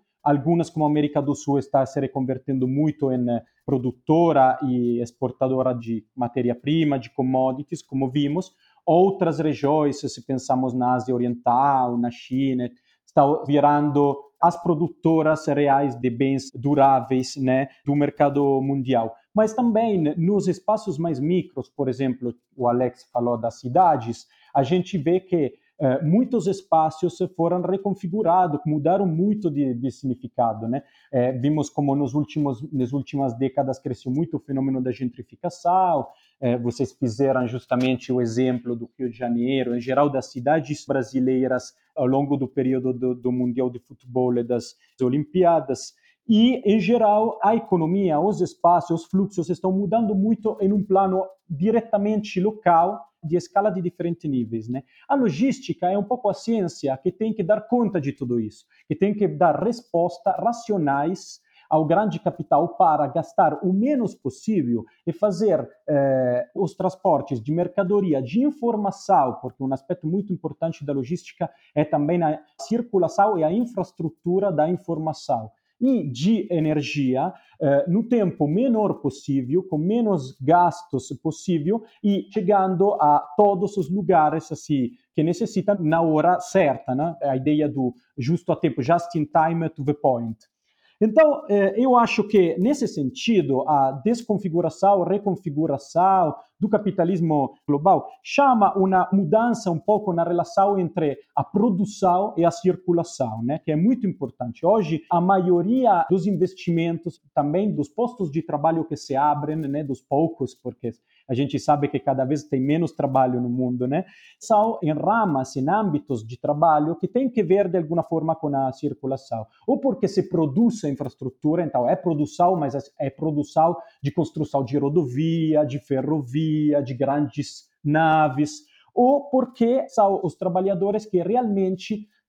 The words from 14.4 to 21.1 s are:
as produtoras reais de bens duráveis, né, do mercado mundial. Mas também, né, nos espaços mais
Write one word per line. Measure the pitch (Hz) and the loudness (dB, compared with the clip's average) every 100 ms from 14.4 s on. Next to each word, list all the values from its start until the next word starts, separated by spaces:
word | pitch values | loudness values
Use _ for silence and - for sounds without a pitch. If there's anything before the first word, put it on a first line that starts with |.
as | 170 175 | 0 0
produtoras | 175 156 170 - 160 160 151 156 151 | -2 0 -2 -2 2 2 2 0 0
reais | 139 143 139 143 120 | 2 2 2 0 -2
de | 123 | -4
bens | 117 135 131 - | 0 0 -2 -6
duráveis, | 120 139 147 135 131 117 131 127 143 | -6 0 4 6 4 2 -2 -2 -2
né, | 127 131 135 _ 143 | 0 0 -2 _ -2
do | 147 | 0
mercado | 143 - 143 143 139 135 | 0 2 2 2 2 2
mundial. | 135 139 127 120 113 - _ | 0 -2 0 0 -2 -8 _
Mas | 214 214 | 0 0
também, | 220 240 220 226 190 | 0 0 2 2 0
né, | 151 170 | 0 0
nos | 170 202 165 | 0 0 0
espaços | - - 214 196 147 | -2 -2 -2 -2 -4
mais | 170 | -4